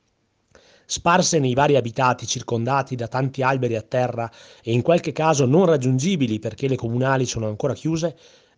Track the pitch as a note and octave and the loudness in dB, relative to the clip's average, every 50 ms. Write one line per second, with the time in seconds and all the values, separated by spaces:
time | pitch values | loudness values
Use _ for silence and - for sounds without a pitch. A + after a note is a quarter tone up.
0 | _ _ _ _ _ _ _ _ _ _ _ _ _ _ _ _ _ - - - | _ _ _ _ _ _ _ _ _ _ _ _ _ _ _ _ _ -12 -12 -4
1 | - F3 E3+ F#3 F3+ - - D#3+ C#3 B2+ B2 C3 C#3+ D3+ C#3+ C3 A#2 A#2 A2+ - | 0 2 2 4 2 2 2 0 0 2 2 2 4 4 4 2 2 0 -2 0
2 | C3 B2+ B2 - - - - B2 A2 - B2 A2+ A2+ B2 C3+ C#3 C3+ - C3 A#2+ | 0 0 0 -2 -4 -6 -8 -8 -4 -4 -4 -2 -2 0 -2 -2 -2 -4 -6 -6
3 | A#2 A2 - B2+ C#3 C3 C3 - B2+ B2+ C#3 C3+ B2+ A#2+ A2+ A2 G#2+ - - B2+ | -6 -4 -4 -2 -2 -2 -2 -2 0 0 0 0 0 -2 -2 -4 -4 -2 -2 0
4 | B2+ A#2+ A#2 A#2 A#2 A#2 - - - - - - _ A2+ A#2 B2 A#2+ - E3 F3 | 0 0 -2 -6 -8 -8 -10 -16 -20 -20 -20 -12 _ 0 0 2 4 4 2 2
5 | - D#3+ C3+ - D#3 D#3+ D#3 C3+ C#3 B2 C#3 F3 G3 E3+ D#3+ D3 B2+ C3 C3 C3 | 0 -2 -4 0 0 2 2 4 4 4 4 4 6 4 4 2 2 0 0 0
6 | C3+ F#3 G3+ D#3+ C3+ A2+ A2 G#2+ - A#2 - - - C3+ C3 A#2+ - A#2 A#2 B2 | 0 0 0 0 0 0 -2 -4 -6 -8 -6 -4 -2 -2 -2 -2 -2 -4 -2 0
7 | B2+ C3 C3+ C3 C3 B2 - A#2 A2 G#2+ G#2+ G#2 - C#3 A#2 - - D#3 D#3+ D#3+ | 0 0 2 0 0 -2 -4 -4 -4 -4 -4 -4 -4 -4 -4 -4 -4 -4 -2 -2
8 | D#3+ E3+ D#3 - - - _ _ _ _ _ | -2 -4 -6 -10 -16 -20 _ _ _ _ _